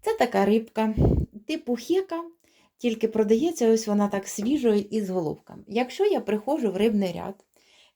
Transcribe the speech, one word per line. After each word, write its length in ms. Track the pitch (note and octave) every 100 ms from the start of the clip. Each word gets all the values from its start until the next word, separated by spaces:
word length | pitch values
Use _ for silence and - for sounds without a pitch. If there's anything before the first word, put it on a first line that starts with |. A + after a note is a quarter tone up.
Це 120 | -
така 320 | A4 A#3+ G3 G3
рибка, 480 | A3 A3 - A3 G#3+ - - - G#3+ -
типу 280 | D#4+ C#4 A#3+
хека, 480 | - F4+ F#4+ E4 E4+ _ _ _ _ _
тільки 300 | A#3+ A3+ A3
продається 640 | A3 G#3 A3+ D#4+ E4 A#3
ось 160 | A3+ A3
вона 200 | G#3 G3+
так 200 | G3+ G3
свіжою 540 | - G#3 D4 A#3+ G#3
і 200 | G3+ A3
з 80 | G3
головками. 540 | F#3 D#3 D3+ _ - -
Якщо 380 | G#3+ B3 - G#4
я 140 | D#4
приходжу 520 | A3 G#3 G#3+ D4+ A#3
в 60 | F#3
рибний 360 | A3 G#3 F#3+
ряд, 320 | E3+ F3+ G3+ _ _ _ _ _